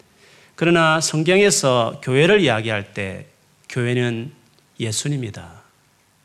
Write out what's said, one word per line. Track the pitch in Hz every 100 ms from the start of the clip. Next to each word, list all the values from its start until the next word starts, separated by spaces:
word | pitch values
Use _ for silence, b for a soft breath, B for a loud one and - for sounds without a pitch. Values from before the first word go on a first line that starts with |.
| b b b b b -
그러나 | 165 170 160 156
성경에서 | 156 156 156 190 202 - 139 123 113 135
교회를 | - 131 165 208
이야기할 | 160 110 110 107 98
때 | - 98 92 95 _ _ _ -
교회는 | - 120 123 123 117 117 - _ _ _ -
예수님이다. | 113 107 147 147 120 98 87 90 _ _ _ _ _ _